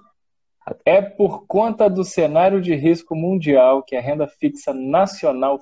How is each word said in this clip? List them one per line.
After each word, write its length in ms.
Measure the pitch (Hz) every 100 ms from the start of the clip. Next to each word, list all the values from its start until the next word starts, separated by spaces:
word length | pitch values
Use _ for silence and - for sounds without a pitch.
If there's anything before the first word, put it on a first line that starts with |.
| _ _ _ _ _ _ - - 143
é 160 | 190
por 460 | 196 - 190 147 -
conta 420 | 196 226 214 208
do 140 | 185
cenário 580 | 180 - 151 156 190 196
de 140 | 175 147
risco 400 | 160 165 - 160
mundial 680 | 170 190 151 135 127 135
que 140 | - 127
a 60 |
renda 260 | 131 151 143
fixa 440 | _ 147 143 147
nacional 840 | 135 131 165 196 - 160 131 131 139